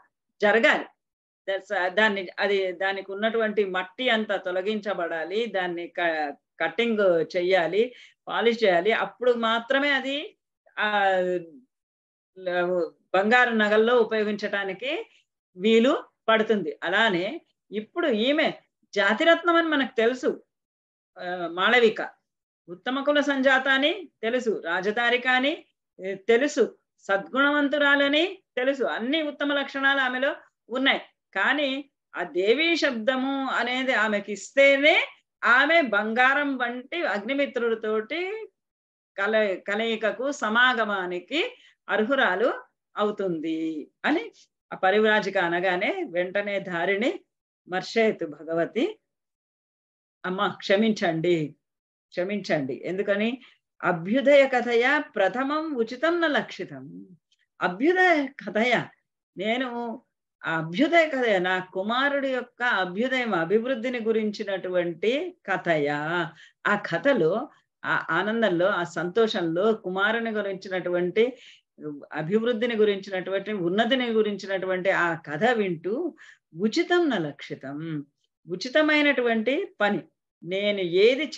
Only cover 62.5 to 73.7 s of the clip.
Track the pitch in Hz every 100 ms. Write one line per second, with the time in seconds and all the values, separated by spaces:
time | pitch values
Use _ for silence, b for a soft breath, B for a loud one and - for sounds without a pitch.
62.5 | _ 247 208 185 180 254 254 240 185 165
63.5 | 214 233 262 233 247 214 226 214 208 202
64.5 | 190 185 180 175 160 202 262 349 - -
65.5 | 185 180 160 143 147 151 175 160 B B
66.5 | B - 208 - 165 - 247 160 202 302
67.5 | b b _ - 156 - 165 202 226 220
68.5 | 170 185 190 170 170 170 180 220 220 170
69.5 | 165 214 220 185 185 202 226 233 214 196
70.5 | 190 196 185 175 175 180 175 240 247 B
71.5 | B _ _ 151 143 - 147 160 208 226
72.5 | 233 240 226 208 196 196 190 180 190 190
73.5 | 214 170